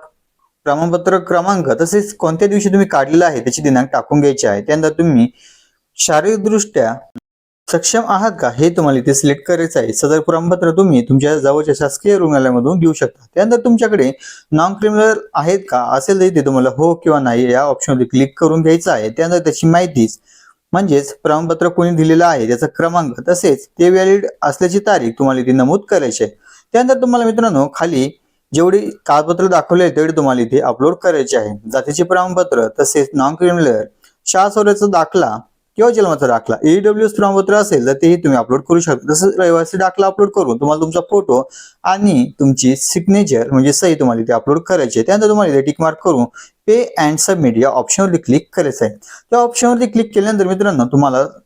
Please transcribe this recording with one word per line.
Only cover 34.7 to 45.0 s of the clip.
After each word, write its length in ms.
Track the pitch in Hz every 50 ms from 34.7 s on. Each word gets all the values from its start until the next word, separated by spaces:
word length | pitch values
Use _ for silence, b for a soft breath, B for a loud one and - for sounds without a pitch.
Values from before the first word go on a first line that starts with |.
| 202 202 208
दाखला 520 | 202 190 165 160 - - 185 160 117 107 113 - _ _ _ _ _ -
किंवा 140 | - 220 240
जन्माचा 360 | 240 220 202 180 156 131 143
दाखला, 300 | 127 120 113 - - 113 - -
ईडब्ल्यूएस 500 | 151 165 202 202 214 214 214 220 214 208
प्रमाणपत्र 400 | - 208 196 196 196 190 190 202
असेल 320 | 208 208 208 180 135 120
तर 60 | 127 139
तेही 240 | 135 - 165 175
तुम्ही 220 | 170 170 151 135 123
अपलोड 240 | 110 - 127 135 -
करू 180 | - 170 170
शकता. 320 | 170 165 139 120 - 143 151
तसंच 220 | 151 185 196 - 185
रहिवासी 380 | 185 170 170 165 165 160 -
दाखला 300 | 185 185 185 180 - 196
अपलोड 240 | 196 190 - 202 202
करून 260 | 202 202 170 127 113
तुम्हाला 260 | 120 139 147 151 156 160
तुमचा 180 | 160 160 180
फोटो 480 | 170 - 208 202 196 - - 254 262 262 B B B B B B -
आणि 480 | 180 190 196 208 208 170 127 123 143 - -
तुमची 360 | 139 135 135 135 - 127 131
सिग्नेचर 760 | 131 - - - 185 170 196 196 208 202 - 135 113 117 127 139
म्हणजे 200 | 131 131 143 143
सही 220 | - 202 180 160
तुम्हाला 280 | 147 139 123 117 113 113
इथे 100 | 120 120
अपलोड 260 | 113 - 139 147 165
करायची 400 | 165 - 185 175 139 117 -
आहे. 80 | 113